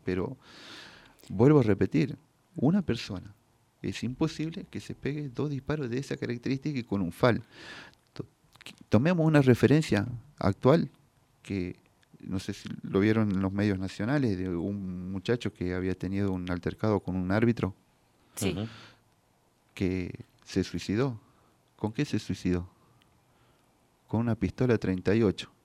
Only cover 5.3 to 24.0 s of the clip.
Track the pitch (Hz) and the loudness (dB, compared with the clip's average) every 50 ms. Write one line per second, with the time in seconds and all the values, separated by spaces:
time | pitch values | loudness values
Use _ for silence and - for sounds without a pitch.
5.3 | 117 - 131 151 143 131 - - 147 156 139 117 117 131 143 - 135 131 127 117 | -6 -4 -4 -4 -4 -6 -4 -4 -4 -4 -4 -4 -4 -6 -4 -6 -6 -6 -4 -6
6.3 | 120 120 - 113 131 135 - 156 147 127 113 _ 98 101 95 85 - - - 127 | -6 -6 -2 -4 -4 -2 -4 -4 -4 -6 -4 _ -2 -2 -2 -4 0 4 4 4
7.3 | 110 - - _ - - - - - - - - - _ _ _ _ - - - | 4 2 -2 _ -20 -20 -18 -18 -18 -18 -18 -20 -20 _ _ _ _ -16 -16 -16
8.3 | _ _ _ _ _ - - - - _ - _ - 107 131 170 185 170 156 160 | _ _ _ _ _ -20 -20 -20 -20 _ -2 _ 2 4 4 4 2 4 4 6
9.3 | 156 147 135 131 123 - - 107 139 156 156 - 101 104 101 120 123 120 - - | 6 6 8 8 8 8 8 6 6 6 4 2 0 0 0 -2 -6 -12 -14 -18
10.3 | _ - - 98 98 - - 127 147 170 151 139 _ _ _ _ _ _ _ _ | _ 0 0 0 0 4 6 6 6 6 4 -2 _ _ _ _ _ _ _ _
11.3 | _ _ _ - 98 98 87 92 - _ _ _ _ _ _ _ - - - - | _ _ _ -6 -6 -4 -4 -6 -10 _ _ _ _ _ _ _ -20 -18 -10 -6
12.3 | - 95 - - 98 - - - - - - - - 98 101 107 110 110 110 104 | -6 -6 -6 -6 -10 -8 -10 -12 -12 -10 -10 -2 0 2 4 4 4 2 2 0
13.3 | 95 95 98 95 95 101 104 104 98 95 95 92 - - 101 113 143 151 131 117 | 0 0 -2 -2 -2 0 0 0 0 -2 -4 -8 -6 -6 -4 -2 -2 0 0 -2
14.3 | 98 90 92 92 87 85 85 101 101 101 95 92 90 90 90 92 95 95 - - | -2 -2 -4 -4 -4 -4 -4 -4 -6 -6 -8 -8 -8 -8 -8 -8 -8 -6 -2 -2
15.3 | 117 123 - 104 - - 90 90 90 92 92 95 92 - - 92 98 98 101 98 | -4 -2 -2 -8 -6 -4 -6 -4 -4 -2 -2 -4 -4 -4 -6 -4 -2 -2 -2 -2
16.3 | 92 92 90 90 90 87 - 92 90 - - 110 107 95 - - 90 92 90 90 | -2 -4 -4 -4 -6 -4 -4 -6 -6 -2 0 0 0 0 -2 -2 -4 -4 -2 0
17.3 | 98 110 117 117 113 - - 95 - _ _ _ _ _ _ _ _ _ _ _ | 0 2 2 2 2 0 -4 -6 -6 _ _ _ _ _ _ _ _ _ _ _
18.3 | _ - 104 95 90 95 107 113 - - - - - _ _ _ _ _ _ _ | _ -4 -4 -4 -2 -4 -6 -8 -10 -16 -20 -20 -20 _ _ _ _ _ _ _
19.3 | _ _ _ _ _ _ _ _ _ - 101 90 92 92 90 - - - - _ | _ _ _ _ _ _ _ _ _ -2 -2 0 0 -2 -4 -6 -10 -14 -16 _
20.3 | _ _ _ - - 98 90 - - 87 - - 95 107 135 139 120 107 _ _ | _ _ _ -2 0 0 0 0 -4 -8 -4 -2 0 0 0 -2 -4 -8 _ _
21.3 | _ _ _ _ _ _ _ _ _ _ - 107 110 - 147 - - 107 - - | _ _ _ _ _ _ _ _ _ _ -6 -6 -4 -4 -4 -2 -2 -4 -2 -4
22.3 | 95 - - 92 90 87 87 90 _ _ _ _ _ _ _ _ _ _ _ _ | -8 -4 -2 -2 -2 -2 -4 -8 _ _ _ _ _ _ _ _ _ _ _ _
23.3 | _ _ _ _ _ _ _ _ _ _ _ _ _ _ | _ _ _ _ _ _ _ _ _ _ _ _ _ _